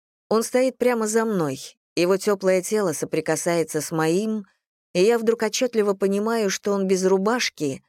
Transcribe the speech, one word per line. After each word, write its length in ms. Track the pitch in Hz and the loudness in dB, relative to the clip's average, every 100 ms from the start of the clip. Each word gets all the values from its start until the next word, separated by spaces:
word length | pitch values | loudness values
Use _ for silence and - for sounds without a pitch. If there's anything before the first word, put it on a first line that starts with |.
| _ _ - | _ _ -2
Он 120 | 214 | -2
стоит 360 | 233 247 262 247 | 0 0 0 2
прямо 280 | 240 240 214 | 0 0 0
за 200 | 226 226 | 0 0
мной, 500 | 196 151 131 - - _ - | 0 -2 -4 -12 -20 _ -2
его 220 | 175 190 | 2 2
теплое 420 | 208 196 190 185 | 0 0 2 0
тело 320 | 180 214 190 | 0 0 0
соприкасается 880 | 147 156 160 156 160 180 170 160 156 | -2 -4 -4 -2 -2 0 0 0 -4
с 100 | 143 | -4
моим, 540 | 165 160 175 220 220 196 _ _ _ _ | -2 0 0 0 -4 -8 _ _ _ _
и 100 | 180 | 2
я 160 | 202 233 | 2 4
вдруг 240 | 226 233 | 2 0
отчетливо 520 | 214 - 254 226 208 | 0 -2 -2 0 0
понимаю, 560 | 196 196 196 214 233 202 | 0 0 0 0 0 -2
что 220 | - 214 | -2 -2
он 140 | 202 190 | -2 0
без 180 | 185 | 2
рубашки, 800 | 190 190 202 240 - - 147 135 | 2 2 2 0 -2 -4 -6 -6